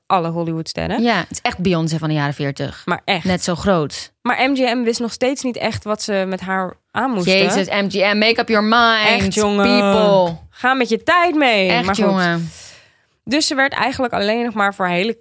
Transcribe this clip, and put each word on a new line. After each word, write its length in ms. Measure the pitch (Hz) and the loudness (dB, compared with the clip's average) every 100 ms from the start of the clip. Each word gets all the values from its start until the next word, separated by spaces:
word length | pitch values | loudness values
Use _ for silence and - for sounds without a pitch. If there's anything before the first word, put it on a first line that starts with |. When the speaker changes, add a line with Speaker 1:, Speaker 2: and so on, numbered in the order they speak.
| - | -2
Speaker 1:
alle 220 | 190 165 | 0 0
Hollywoodsterren. 760 | 170 165 160 160 - 165 226 | -4 -4 -6 -6 -6 -4 0
Speaker 2:
Ja, 140 | 240 196 | 0 0
het 120 | - | -2
is 100 | - | -4
echt 160 | 240 233 | -6 -2
Beyoncé 400 | 185 165 160 160 | 0 0 0 -2
van 100 | 156 | -2
de 60 | |
jaren 200 | 156 143 | 0 -2
veertig. 480 | 143 143 143 135 - | -2 -6 -6 -8 -8
Speaker 1:
Maar 160 | - 165 | -6 -4
echt. 200 | - 185 | -2 -2
Speaker 2:
Net 200 | 185 180 | 0 -2
zo 100 | - | -2
groot. 580 | 160 202 180 147 - - _ | -2 2 2 0 -6 -14 _
Speaker 1:
Maar 280 | 240 - 254 | -4 0 0
M 40 | 269 | 2
G 20 | |
M 240 | 247 247 | 0 0
wist 180 | 226 233 | -2 -2
nog 120 | 233 | -4
steeds 300 | - 254 277 | -2 -2 -2
niet 140 | 254 220 | -4 -4
echt 280 | 220 - | -4 -4
wat 180 | 208 214 | -4 -4
ze 220 | - 196 190 | -2 -2 -2
met 140 | 185 | -4
haar 340 | 185 190 185 - _ | -4 -4 -4 -10 _
aan 200 | - 262 | -4 -2
moesten. 220 | 214 175 190 | 0 2 4
Speaker 2:
Jezus, 280 | 196 - 185 | 4 2 0
M 200 | 202 196 | -2 -2
G 40 | |
M, 240 | 196 196 208 | 0 2 2
make 220 | 220 226 | 2 2
up 80 | 226 | 0
your 160 | 214 | 2
mind, 560 | 214 233 233 226 214 226 | 2 4 4 4 2 2
Speaker 1:
Echt, 120 | 196 | 0
jongen. 320 | 214 208 202 196 | 0 2 2 4
Speaker 2:
people. 720 | 202 202 208 208 196 175 165 - | 4 4 4 4 4 2 -4 -14
Speaker 1:
Ga 240 | - 247 | -4 0
met 140 | 262 226 | 0 0
je 140 | 226 | -2
tijd 320 | - 349 349 | 2 2 2
mee. 340 | 302 262 208 190 | 2 4 4 2
Speaker 2:
Echt, 140 | 180 185 | 2 0
Speaker 1:
Maar 80 | |
goed. 100 | 196 | 2
Speaker 2:
jongen. 460 | 202 190 175 170 165 - - - _ _ _ _ - | 2 2 2 0 -4 -10 -20 -20 _ _ _ _ -4
Speaker 1:
Dus 200 | 285 - | -2 0
ze 80 | |
werd 180 | 269 269 | -2 -4
eigenlijk 400 | - 233 269 240 | -2 -4 -2 -4
alleen 300 | 180 202 233 | -2 -2 -2
nog 100 | 240 | -2
maar 200 | 214 202 | 0 -2
voor 120 | 196 180 | 0 -2
hele 320 | 175 214 226 | -2 -2 -6